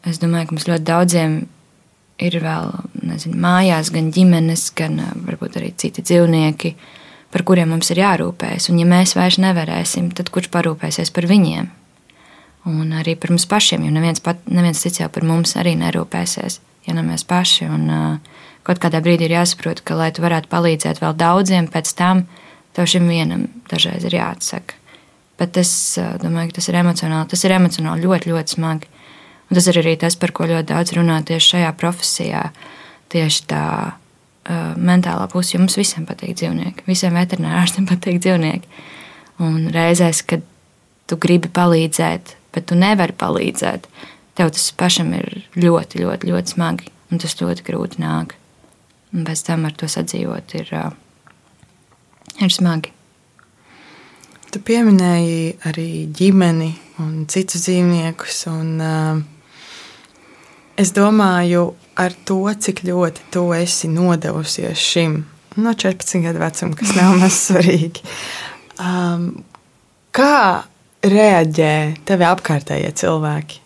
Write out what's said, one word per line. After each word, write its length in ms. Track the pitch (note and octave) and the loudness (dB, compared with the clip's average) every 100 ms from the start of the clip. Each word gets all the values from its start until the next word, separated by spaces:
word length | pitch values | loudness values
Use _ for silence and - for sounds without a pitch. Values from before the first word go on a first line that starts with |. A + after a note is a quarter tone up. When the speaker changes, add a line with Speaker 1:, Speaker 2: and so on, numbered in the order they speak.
Speaker 1:
es 160 | - D#3+ | -6 -2
domāju, 300 | E3+ E3+ D#3+ | 0 0 -2
ka 80 | D#3 | -4
mums 100 | D#3+ | -2
ļoti 180 | E3 D#3+ | -2 2
daudziem 480 | E3+ F3 E3+ D#3+ D#3 - _ _ _ _ _ _ _ F3 | 2 4 4 2 0 -4 _ _ _ _ _ _ _ -4
ir 100 | E3+ | -2
vēl, 320 | D#3+ D#3+ - - - - | -4 -4 -6 -8 -10 -8
nezinu, 400 | E3 E3 E3 E3+ | -8 -8 -6 -2
mājās 480 | F3 F3+ F#3 D#3+ D#3+ | 2 4 4 2 0
gan 180 | E3 D#3+ | -2 0
ģimenes, 540 | D#3+ F#3 E3+ E3 E3 - - | 4 6 6 2 0 -4 -4
gan, 240 | D#3+ D#3 | -4 -4
ā, 80 | - - | -6 -8
varbūt 320 | - - - - | -8 -8 -8 -8
arī 100 | - | -8
citi 320 | - - - | -6 -8 -6
dzīvnieki, 720 | F3 F3 E3+ D#3+ D#3 D3+ E3+ D#3+ - - - - _ | 2 4 4 4 2 0 -6 -8 -20 -20 -20 -20 _
par 80 | F#3 | -6
kuriem 300 | F3+ F#3 E3 | 2 2 4
mums 160 | E3 - | 0 0
ir 80 | E3+ | 2
jārūpējas. 720 | G3 F3 E3+ F3 - F3+ - | 2 2 -2 -6 -6 -4 0
Un 80 | F3 | 4
ja 80 | E3+ | 6
mēs 300 | F3 F#3 F#3 | 6 4 2
vairs 220 | F3+ F3+ | 2 4
nevarēsim, 680 | F#3+ F3 D#3+ E3+ E3+ - F3 | 2 2 0 -2 -2 -2 -4
tad 160 | F3 F3+ | -4 -6
kurš 220 | - F3+ | -4 -2
parūpēsies 560 | F3 E3+ D#3 D#3 D3+ E3+ | -2 -2 -2 -6 -4 -4
par 120 | - E3+ | -2 4
viņiem? 400 | G#3 E3+ D#3+ - - _ _ _ _ _ - _ _ - | 4 4 0 -6 -10 _ _ _ _ _ -20 _ _ -4
Un 220 | D#3 D#3+ | -2 -2
arī 220 | D#3 D#3+ E3 | -2 -4 -4
par 140 | E3 | 0
mums 140 | E3+ - | 0 2
pašiem, 320 | G#3 - E3 | 2 2 0
jo 80 | D#3 | 0
neviens 300 | D3+ E3 E3 | 0 0 -2
pat, 160 | - F3 - | -4 -6 -2
neviens 320 | F3+ F3 D#3+ | 2 2 0
cits 240 | F3 F3 | -4 -4
jau 60 | E3 | -4
par 140 | - D#3+ | -2 0
mums 300 | E3 E3 - | 0 0 0
arī 160 | F3 E3 | 0 0
nerūpēsies, 800 | E2+ E3+ - - F3 - - - _ _ - | -2 -2 -4 -6 -4 -6 -8 -10 _ _ -6
ja 80 | |
ne 80 | E3 | -4
mēs 240 | D#3+ E3 - | -4 -6 0
paši. 400 | F3+ F3+ - D#3+ | 0 2 0 0
Un, 140 | D#3 - | -2 0
ā, 140 | D#3 D#3 D#3 - - - - | 0 0 -4 -8 -20 -20 -12
kaut 140 | - F3 | -4 0
kādā 220 | F3 D#3+ | 0 0
brīdī 220 | E3 E3+ E3 | 2 2 2
ir 80 | |
jāsaprot, 480 | E3+ F3 F3 E3 D#3+ | 2 0 -2 -6 -6
ka, 160 | - D#3+ | -4 -2
lai 140 | D#3+ | -2
tu 80 | E3 | -2
varētu 240 | E3+ E3 D3+ | 0 0 -2
palīdzēt 500 | E3+ E3+ D#3+ D#3 D#3+ | 0 2 0 -2 -2
vēl 160 | D#3+ D#3 | -4 0
daudziem, 480 | E3 F3+ F#3+ F#3 E3 | 2 2 4 2 0
pēc 160 | D#3+ D#3+ - | -2 -6 0
tam 240 | F3+ F#3 F3 - - - _ - | 2 2 0 -10 -20 -20 _ -2
tev 100 | F3 | 0
šim 200 | F3+ F3 | 2 2
vienam 380 | E3+ D#3+ E3+ - - - | 2 -2 -2 -6 -10 -8
dažreiz 360 | E3+ F3 F3+ F3 | -4 -2 -2 -4
ir 80 | F3 | -2
jāatsaka. 580 | E3+ - - - - - _ - _ _ _ - | -4 -6 -8 -8 -12 -20 _ -20 _ _ _ -6
Bet 180 | F3+ F3+ | -2 0
es, 160 | F3 - - - | 0 0 -2 -4
ā, 160 | F3 F3 | -4 -4
domāju, 300 | F3 E3 E3 | -4 -2 -4
ka 80 | E3+ | -6
tas 100 | F3 | -2
ir 80 | F3 | 2
emocionāli, 460 | F3 E3+ E3 D#3 D#3+ | 2 0 -2 -2 -2
tas 80 | F3+ | 0
ir 140 | F#3+ F#3 | 2 4
emocionāli 480 | F3 F3 D#3 E3 F3 | 4 2 -4 -2 0
ļoti, 240 | F3+ E3+ | 0 0
ļoti 260 | E3 D#3 - | -4 -4 -4
smagi. 320 | D#3+ D#3+ - _ - - - - _ | -4 -4 -8 _ -20 -20 -20 -20 _
Un 80 | F3+ | 2
tas 80 | F3+ | 4
ir 140 | E3+ | 4
arī 160 | E3 D#3+ | 2 0
tas, 140 | E3+ | -2
par 160 | F3 E3+ | -2 -4
ko 140 | - E3 | -2 -2
ļoti 240 | E3 D#3+ | -2 -2
daudz 240 | D3+ F3 | -2 0
runā 240 | F3 E3+ D#3+ D3+ | 2 2 2 -2
tieši 300 | E3 - F3+ | 0 2 2
šajā 180 | E3 D#3+ | 0 0
profesijā, 640 | E3+ F3 - - E3+ - D#3 - - - - - _ | -4 -2 -4 -4 -4 -4 -6 -10 -20 -20 -20 -20 _
tieši 320 | E3+ D#3+ D3+ - | -2 0 -2 -2
tā, 160 | D3+ D3+ - - - _ _ _ _ | -4 -2 -4 -6 -8 _ _ _ _
ā, 120 | - E3+ D#3+ E3 | -8 -6 -6 -2
mentālā 500 | F3 F3+ F3+ F3 F#3+ | 2 4 2 -2 -4
puse, 220 | F#3 F3+ | -2 -2
jo 80 | F3 | 2
mums 140 | F#3 F#3+ | 2 2
visiem 280 | G#3 - D#3+ | -2 -4 -10
patīk 280 | - F3+ F3 | -10 -10 -6
dzīvnieki, 480 | E3 E3 F3 F3+ - | -4 -4 -6 -8 -4
visiem 280 | F#3 F#3 E3+ | 0 2 2
veterinārārstiem 720 | F3 F3+ D#3 E3 F3 F3 F#3+ | 0 0 -2 2 0 0 0
<laughs> 20 | |
patīk 300 | F3+ F#3 F3 | 0 0 0
dzīvnieki. 580 | F#3 F3+ D#3 F3+ - - - - - - - - | 2 2 2 -2 -8 -20 -20 -20 -20 -20 -20 -4
Un 240 | E3 D#3+ D#3+ | -2 0 0
reizēs, 480 | E3 E3 F3 F3 E3 - | 2 2 4 4 2 -2
kad 160 | E3 - _ _ _ _ _ - | -6 -6 _ _ _ _ _ -10
tu 80 | E3 | -4
gribi 300 | F3 F3 F3 | 2 2 2
palīdzēt, 840 | F3+ F3 E3 D#3+ D#3+ E3 F3 - - _ | 2 4 4 2 0 -2 -2 -8 -20 _
bet 140 | - E3+ | -10 0
tu 80 | F3 | 2
nevari 380 | F#3+ G#3 F3+ F#3+ | 4 4 0 -2
palīdzēt, 720 | - D#2 - - - - - - - - _ - | -2 -2 -2 -2 -4 -4 -10 -20 -20 -20 _ -2
tev 120 | E3+ | 0
tas 140 | D#3 - - | 0 -4 0
pašam 340 | F3+ - E3+ - | 0 0 -2 -4
ir 100 | - - - - | -6 -10 -10 2
ļoti, 460 | F3 E3+ E3+ - | 4 4 0 -6
ļoti, 260 | - - F3+ | -4 -4 -2
ļoti 260 | F3 F3 - | -2 -2 -4
smagi, 360 | E3+ E3+ - _ _ | -2 -4 -8 _ _
un 120 | E3+ | -6
tas 140 | - - | -6 -6
ļoti 260 | - F3 - | -4 -4 -6
grūti 360 | - - - | -6 -6 -6
nāk. 340 | D#2 D#2 D#2+ - _ _ _ _ _ _ _ | -4 -4 -6 -12 _ _ _ _ _ _ _
Un 120 | F3+ D#3+ | -6 -4
pēc 180 | D#3+ - | -6 -4
tam 200 | E3 D#3 | -2 -2
ar 80 | D3+ | -6
to 100 | D#3 | -8
sadzīvot 680 | E3+ E3+ F3 - - - - | -6 -6 -4 -6 -6 -8 -12
ir, 120 | - | -8
ā, 140 | D#2+ - D#3 _ _ _ _ _ _ _ _ _ _ _ _ - - | -8 -8 -12 _ _ _ _ _ _ _ _ _ _ _ _ -20 -2
ir 120 | F#3+ | 0
smagi. 380 | - F3+ E3 - _ _ _ _ _ _ _ _ - - - - - - - - | 2 0 -2 -6 _ _ _ _ _ _ _ _ -20 -20 -20 -20 -20 -20 -20 -14
Speaker 2:
Tu 60 | G3+ | -12
pieminēji 920 | G3+ A#3 A3+ G3 F3+ F3 E3+ E3 E3 E3+ D#3+ | 0 2 6 6 6 2 2 0 -4 -4 -8
arī 220 | D#3 E3 D#3+ D#3 | -6 -6 -6 -8
ģimeni 560 | D3+ F#3+ G3 F3 D#3+ D#3+ E3 - - | 2 4 6 4 2 -2 -6 -14 -8
un 220 | D#3 D#3+ D#3 | -6 -6 -4
citus 400 | F#3+ F#3+ F3 E3+ | -4 -4 -4 0
dzīvniekus, 800 | F3+ F3+ F3 E3 E3 - - - | 2 2 2 -2 -6 -8 -8 -6
un, 240 | D#3+ D#3+ D#3+ | -6 -4 -4
ā, 200 | D#3+ D#3 D#3 D#3 D3+ - _ - - - - - - _ - - - - _ - | -2 0 0 -2 -4 -12 _ -20 -20 -20 -20 -20 -20 _ -20 -20 -20 -20 _ 0
es 160 | F#3+ | 0
domāju, 800 | G3+ G3+ G#3+ G3 F3+ F3 F3 F3 - _ | 4 4 4 4 2 2 2 0 -4 _
ar 220 | - F3+ F3+ - | -4 -4 -4 -4
to, 160 | F#3+ G3 | -2 -2
cik 340 | G#3 G#3 F#3+ F3+ | -2 -4 -4 -2
ļoti 420 | F3+ F3 E3+ - | 0 0 -2 -8
tu 180 | F3+ F3 | -2 0
esi 360 | E3+ F3 - D#3+ | 0 -2 -2 -2
nodevusies 880 | D#3+ F3+ E3 D#3+ D#3 D#3 - - D#3+ | 0 2 2 -2 -6 -6 -4 -4 -2
šim 400 | - F3 E3 D#3 D#3 - _ | -2 0 0 -2 -6 -16 _
no 220 | - A3+ | -2 -2
četrpadsmit 520 | A3+ F#3+ F#3 - F#3 E3 | 0 -2 -2 -4 -2 -2
gadu 160 | E3 | -2
vecuma, 360 | E3 D#3 E3+ D#3 | -4 -4 -6 -4
kas 160 | G3+ G3 | 0 4
nav 220 | F#3 F#3 | 6 6
maz 180 | F#3 - | 4 2
svarīgi. 640 | - F#3 F3 F3+ E3 - - - - - - - - - | 2 4 4 4 0 -6 -16 -14 -12 -12 -14 -18 -20 -8
Ām, 460 | F3+ F3+ F3 E3+ F3 - - - _ _ _ _ _ | -4 -2 -2 -2 -4 -8 -16 -20 _ _ _ _ _
kā 500 | - C#4 D4 G3+ F3 - _ _ _ | 2 4 4 4 0 -6 _ _ _
reaģē 720 | G3+ G3+ G#3+ F#3 D#3+ D#3 D#3 D3+ D3+ D#3 | 4 6 6 6 4 2 2 2 0 -4
tevi 260 | - F#3+ E3+ | -2 2 4
apkārtējie 640 | F#3 - D3+ - D3 - D3+ | 2 0 -4 -2 -4 -4 -2
cilvēki? 600 | F3+ D#3+ D3+ D3 D3+ - | -2 0 -2 -4 -8 -16